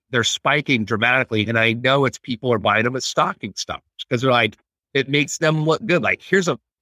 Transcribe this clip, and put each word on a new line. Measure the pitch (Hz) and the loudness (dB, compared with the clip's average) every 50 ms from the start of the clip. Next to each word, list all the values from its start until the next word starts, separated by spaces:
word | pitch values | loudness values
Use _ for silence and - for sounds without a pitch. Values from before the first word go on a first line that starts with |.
| _ _ | _ _
they're | 127 123 - | -2 0 0
spiking | - - - - 139 143 151 143 - 135 113 104 | 0 -2 -2 0 0 0 0 0 0 0 0 0
dramatically. | 95 117 104 113 123 127 131 123 - 110 110 104 | -2 -2 0 2 2 2 2 0 0 -2 -2 0
And | 113 113 | 0 0
I | 113 113 117 113 | 2 2 2 0
know | 120 123 127 135 143 135 | 0 2 2 2 2 2
it's | 123 - | 0 -2
people | - - - 120 - - 123 | -6 -8 -10 -8 -4 -2 -2
are | 117 101 | 0 0
buying | 90 107 101 110 113 | 2 2 2 2 2
them | 123 131 | 0 -2
as | 127 - | -4 -6
stocking | - - 156 160 - - - - 98 - | -4 -2 -2 -2 -2 -4 -8 -12 -12 -10
stuffers | - - - 76 - _ _ _ - - - | -10 -10 -10 -12 -14 _ _ _ -20 -6 -4
'cause | 131 117 | -2 0
they're | 127 131 | 2 2
like, | 123 120 113 110 - - _ _ _ _ _ _ - | 4 4 2 0 -2 -8 _ _ _ _ _ _ -4
it | 135 131 139 | -4 -2 0
makes | 139 147 143 - - | 0 -2 -2 -2 -4
them | - 160 156 156 156 151 | -2 0 0 0 2 0
look | 160 156 - 113 | 0 0 0 0
good. | 110 180 165 107 | 0 0 0 0
Like, | 98 95 - | -2 -4 -6
"Here's | - - 185 196 175 | -2 0 0 2 2
a, | 170 131 - _ _ _ _ | 0 -4 -4 _ _ _ _